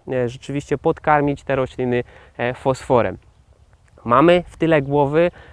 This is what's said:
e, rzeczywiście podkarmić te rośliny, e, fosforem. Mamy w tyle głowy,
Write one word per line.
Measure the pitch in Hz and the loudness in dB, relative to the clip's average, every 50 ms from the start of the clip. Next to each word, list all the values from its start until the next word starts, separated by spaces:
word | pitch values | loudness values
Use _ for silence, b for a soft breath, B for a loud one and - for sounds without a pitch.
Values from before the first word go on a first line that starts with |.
| - - | -10 -6
e, | 135 127 123 117 | -4 -4 -4 -4
rzeczywiście | 127 - - - 139 143 - - 143 - | -6 -10 -12 -10 -8 -8 -6 -6 -6 -2
podkarmić | - 165 156 - - 156 151 147 143 143 143 - - | -2 -2 -2 -2 0 2 2 2 2 0 -4 -4 -6
te | - 135 | -4 -4
rośliny, | 131 131 - - - 127 123 123 123 120 B B B B B B B | -2 -4 -4 -4 -4 -4 -2 -2 -2 -4 B B B B B B B
e, | 120 123 127 | -6 -6 -6
fosforem. | - - 135 127 - - - 131 117 104 92 92 - _ _ _ _ _ _ _ _ _ _ _ _ _ _ _ - - | -4 -2 -2 -2 -2 -2 0 2 2 2 0 -4 -10 _ _ _ _ _ _ _ _ _ _ _ _ _ _ _ -8 -2
Mamy | 117 123 135 160 175 180 175 170 | 2 4 4 6 4 4 2 0
w | - - | -4 -8
tyle | - 165 160 160 147 | -4 0 0 0 0
głowy, | 135 139 143 147 143 139 151 165 170 175 B B B B | 0 0 0 0 0 0 2 0 0 0 B B B B